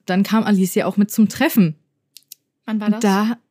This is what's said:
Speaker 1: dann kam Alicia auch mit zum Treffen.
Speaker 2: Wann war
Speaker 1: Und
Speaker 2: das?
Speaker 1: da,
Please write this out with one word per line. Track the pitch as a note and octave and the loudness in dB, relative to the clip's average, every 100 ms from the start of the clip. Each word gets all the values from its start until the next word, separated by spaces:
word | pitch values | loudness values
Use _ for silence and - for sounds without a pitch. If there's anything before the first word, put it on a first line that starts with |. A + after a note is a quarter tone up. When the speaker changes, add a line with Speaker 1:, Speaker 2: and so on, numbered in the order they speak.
| - | -4
Speaker 1:
dann | F#3 | -2
kam | G3+ A3 | 0 0
Alicia | G#3+ G3 F#3 - F3+ | 2 2 0 0 -2
auch | F#3 | 0
mit | G3+ | 0
zum | - G#3+ | 2 0
Treffen. | - D4 - F3 D#3 _ _ _ - - - _ _ - | 0 -2 2 0 -2 _ _ _ -20 -20 -20 _ _ -8
Speaker 2:
Wann | G#3+ | -4
war | G#3 | -2
Speaker 1:
Und | |
Speaker 2:
das? | G#3+ | 0
Speaker 1:
da, | A3 G3 G#3+ A#3+ _ | 0 0 0 -4 _